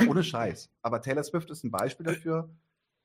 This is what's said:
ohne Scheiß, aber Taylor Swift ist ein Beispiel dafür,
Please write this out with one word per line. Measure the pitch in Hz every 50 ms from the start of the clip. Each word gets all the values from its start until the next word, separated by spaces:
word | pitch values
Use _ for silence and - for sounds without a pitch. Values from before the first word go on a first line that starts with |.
| 226 -
ohne | 139 185 170
Scheiß, | - - 117 117 98 85 - - - _ _
aber | - 117 120 113
Taylor | - 131 135 147
Swift | 143 - - 170 160 -
ist | 151 -
ein | - 117
Beispiel | 113 - 113 131 - - 170
dafür, | 160 165 160 - 165 160 165 160 160 - _ _ _ _ _ _ _ _ _